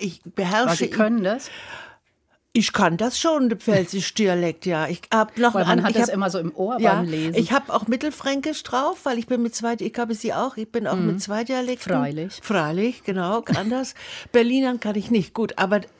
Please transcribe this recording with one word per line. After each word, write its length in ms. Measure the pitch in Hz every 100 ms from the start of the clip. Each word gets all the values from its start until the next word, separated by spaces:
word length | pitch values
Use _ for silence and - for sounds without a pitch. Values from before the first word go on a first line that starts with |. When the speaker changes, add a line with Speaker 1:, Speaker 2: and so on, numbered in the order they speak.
Speaker 1:
ich 180 | 190 165 175
beherrsche 380 | - 180 214 247
Speaker 2:
Aber 80 | 165
Sie 100 | 240
Speaker 1:
ihn. 40 |
Speaker 2:
können 320 | - 214 233
das? 260 | 185 247 - - - - - - _ _ _ _ _
Speaker 1:
Ich 200 | 233 -
kann 240 | - 180 165
das 220 | 233 -
schon, 300 | 330 302 247
der 100 | 208
pfälzische 560 | - 202 175 190 - -
Dialekt, 500 | 202 180 170 160 185
ja. 220 | 160 151
Ich 140 | 175 -
hab 240 | 220 220 220
noch 160 | 240
Speaker 2:
Weil 120 | 208 170
man 120 | 175
Speaker 1:
an-, 40 |
Speaker 2:
hat 80 | 208
Speaker 1:
ich 60 | 220
Speaker 2:
das 100 | 233
Speaker 1:
hab, 80 | 196
Speaker 2:
immer 160 | 196
so 80 | 185
im 160 | 165 -
Ohr 240 | 190 247
Speaker 1:
ja, 160 | 208 196
Speaker 2:
beim 100 | 175
Lesen. 300 | 156 160 170
Speaker 1:
ich 160 | 165
hab 180 | 277 -
auch 160 | 220 -
Mittelfränkisch 760 | 247 302 - 269 277 311 302
drauf, 380 | - 254 302 370
weil 160 | 277 240
ich 80 | 226
bin 160 | 247
mit 100 | 233
zwei, 220 | - 233 226
ich 160 | 226 240
habe 160 | 233 214
sie 180 | 226
auch, 240 | 160 254 220
ich 140 | 220
bin 160 | 233 185
auch 80 | 185
Speaker 2:
Mhm. 100 | 170
Speaker 1:
mit 160 | 185
zwei 220 | 196 214
Dialekten. 480 | 240 254 247 247 -
Speaker 2:
Freilich. 460 | 160 143 151 180 -
Speaker 1:
Freilich, 600 | - 202 151 170 233 247
genau, 400 | - 190 175 226 233
anders. 400 | 147 208 254 262 - -
<laughs> 180 | - -
Berlinern 480 | 240 233 262 262 240
kann 160 | 214 208
ich 160 | 202
nicht 240 | 226 160 -
gut, 240 | 214 -
aber, 220 | 185 202 -